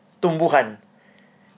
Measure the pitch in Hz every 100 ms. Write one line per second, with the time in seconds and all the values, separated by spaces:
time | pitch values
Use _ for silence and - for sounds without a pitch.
0 | _ _ 175 160 165 143 113 104 _ _
1 | _ _ _ _ _